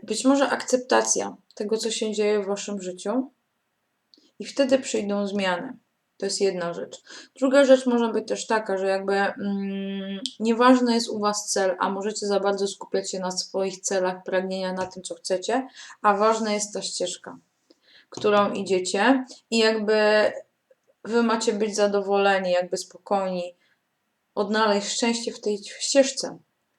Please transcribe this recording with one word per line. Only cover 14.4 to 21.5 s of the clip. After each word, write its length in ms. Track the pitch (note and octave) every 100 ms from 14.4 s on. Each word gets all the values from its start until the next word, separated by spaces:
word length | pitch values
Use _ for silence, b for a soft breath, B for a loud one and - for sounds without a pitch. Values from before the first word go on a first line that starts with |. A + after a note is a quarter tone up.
| F#3+ F#3+ F#3
na 120 | F#3 F3+
tym, 180 | F#3
co 120 | - E3+
chcecie, 520 | - F#3 F#3 A#3+ C4 B B B
a 120 | G#3
ważna 400 | G3 A3 A3 A3
jest 200 | G#3 G3+
ta 80 | F#3+
ścieżka, 560 | - - F3+ - - F3 _ _ _ b b b b
którą 420 | - G#3+ G3+ G#3
idziecie 720 | G#3 F#3 F#3 F#3 G3 A#3+ C4+ B B _
i 60 | A3+
jakby 720 | A3 A3 G#3 G#3+ G#3+ G#3+ - - - _ _ _ _ _
Wy 200 | G3+ A#3
macie 300 | A#3 A3 A#3